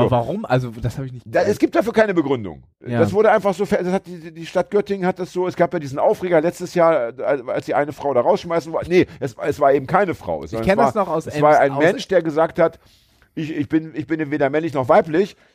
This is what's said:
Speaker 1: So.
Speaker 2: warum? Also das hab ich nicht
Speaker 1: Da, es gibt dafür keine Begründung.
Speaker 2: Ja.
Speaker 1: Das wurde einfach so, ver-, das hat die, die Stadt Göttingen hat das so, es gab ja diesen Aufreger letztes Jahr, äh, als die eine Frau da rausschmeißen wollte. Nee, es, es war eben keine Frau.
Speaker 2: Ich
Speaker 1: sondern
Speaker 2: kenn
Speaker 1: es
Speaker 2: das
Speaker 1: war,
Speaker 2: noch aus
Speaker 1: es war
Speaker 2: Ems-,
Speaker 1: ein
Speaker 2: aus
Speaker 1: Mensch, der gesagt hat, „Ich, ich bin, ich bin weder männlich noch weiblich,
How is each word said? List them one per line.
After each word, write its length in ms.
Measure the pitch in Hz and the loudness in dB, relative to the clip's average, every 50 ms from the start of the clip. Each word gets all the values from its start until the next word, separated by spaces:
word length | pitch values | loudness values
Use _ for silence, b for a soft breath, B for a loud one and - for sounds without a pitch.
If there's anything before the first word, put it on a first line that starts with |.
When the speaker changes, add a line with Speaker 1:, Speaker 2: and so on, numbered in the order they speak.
| 120 | 2
Speaker 1:
So. 40 | 104 | 2
Speaker 2:
warum? 340 | 127 120 117 120 165 214 226 | 2 0 0 -2 -4 -6 -4
Also 280 | - 127 131 127 120 | -2 -2 -2 -2 -4
das 260 | 110 117 117 123 - - | -8 -6 -6 -6 -6 -6
hab 80 | 135 | -10
ich 80 | 131 123 | -10 -12
nicht 100 | 123 - 110 | -14 -16 -4
Speaker 1:
Da, 140 | 113 170 180 | -2 0 2
es 160 | 190 208 - | 2 2 0
gibt 160 | - - - | 0 0 2
dafür 180 | - 214 226 - | 0 0 2 2
keine 220 | 220 220 208 190 | 2 2 4 2
Begründung. 480 | 170 151 131 139 123 104 90 78 67 62 _ _ _ - | 0 0 0 0 -2 -2 -8 -10 -14 -18 _ _ _ -10
Speaker 2:
Ja. 140 | 123 120 117 | -4 0 2
Speaker 1:
Das 160 | 123 - 180 | 2 2 2
wurde 160 | 202 214 214 | 2 4 4
einfach 220 | 208 220 196 202 185 | 4 4 2 0 -2
so, 140 | 160 202 - | -2 -2 -2
ver-, 160 | 196 170 180 | 0 -2 0
das 100 | 180 185 | 0 -2
hat 140 | 196 185 170 | -2 -4 -6
die, 260 | 180 170 156 170 160 | -14 -14 -14 -16 -14
die 120 | 165 165 - | -14 -14 -4
Stadt 240 | - 185 175 - | -2 -2 -2 0
Göttingen 340 | - 202 196 - 202 196 180 | 0 -2 -2 -2 -4 -2 -2
hat 140 | 185 185 - | -2 -2 -2
das 120 | 185 - | -8 -8
so, 160 | - 180 185 180 | -4 -4 -4 -4
es 80 | 165 | 0
gab 160 | - 175 - | 0 -2 0
ja 60 | - 175 | 0 -4
diesen 220 | 147 135 131 143 | -6 -6 -4 0
Aufreger 420 | 117 180 220 - 180 185 170 160 | 0 0 0 0 -2 2 2 2
letztes 320 | 151 170 170 - 180 170 - | 2 2 -2 -4 -10 -4 0
Jahr, 360 | 175 170 165 165 143 120 117 127 127 | 2 4 4 4 2 0 -4 -6 -6
äh, 240 | 117 - 147 139 117 | -2 -2 -2 -2 -2
als 220 | - - 135 - 156 | -4 -6 -6 -4 -2
die 80 | 131 | 0
eine 180 | 131 147 147 143 | 0 0 -2 -4
Frau 180 | - - 143 135 | -6 -4 0 0
da 60 | 120 | 2
rausschmeißen 520 | 120 156 208 190 - 175 165 170 160 160 160 | 4 4 2 0 0 -2 -4 -4 -4 -4 -6
wollte. 160 | 131 - - | -6 -4 2
Nee, 160 | 170 180 147 B B B | 2 2 2 B B B
es, 160 | - 135 - - | -10 -10 -8 -6
es 200 | - - 143 - | -4 -4 -2 2
war 120 | 147 139 | 4 4
eben 140 | 139 147 135 | 4 4 2
keine 300 | 127 156 190 208 180 147 | 0 0 2 2 0 -2
Frau. 280 | - - - 82 76 71 | -8 -6 -8 -8 -8 -8
Speaker 2:
Ich 60 | 85 | -8
Speaker 1:
sondern 180 | 98 113 113 - | -6 -4 0 2
Speaker 2:
kenn 120 | 190 220 | 2 4
Speaker 1:
es 60 | 233 135 | 4 2
Speaker 2:
das 80 | - | 2
Speaker 1:
war, 100 | 220 190 | 0 -2
Speaker 2:
noch 60 | 170 | -2
aus 160 | 156 160 160 - | -2 -4 -4 -4
Speaker 1:
es 120 | 143 151 | -2 2
war 120 | 147 151 | 4 6
Speaker 2:
Ems-, 80 | 151 127 | 6 6
Speaker 1:
ein 120 | 131 139 139 | 4 4 2
Speaker 2:
aus 100 | 139 151 | 2 2
Speaker 1:
Mensch, 240 | 170 220 269 185 - | 2 2 0 -4 0
der 160 | 185 175 160 | 0 0 0
gesagt 340 | 160 143 151 160 160 - - | 0 0 0 0 0 2 0
hat, 220 | 165 165 - b b b b b b b b b b b _ | 0 0 0 b b b b b b b b b b b _
„Ich, 160 | - 160 147 160 | -8 -8 -6 -6
ich 140 | 151 139 - | -6 -6 -2
bin, 220 | 156 160 160 160 135 | -2 -2 -2 -2 -8
ich 140 | 135 139 117 | -10 -6 -6
bin 240 | 160 156 156 139 | -4 -6 -4 -4
weder 180 | 147 147 143 135 | -2 -2 0 0
männlich 240 | 139 156 165 165 127 | 0 -2 -2 -2 -4
noch 160 | 143 127 117 | -4 0 4
weiblich, 480 | 160 202 202 165 151 165 208 - - _ _ _ _ | 4 4 4 2 0 -2 -2 -2 -4 _ _ _ _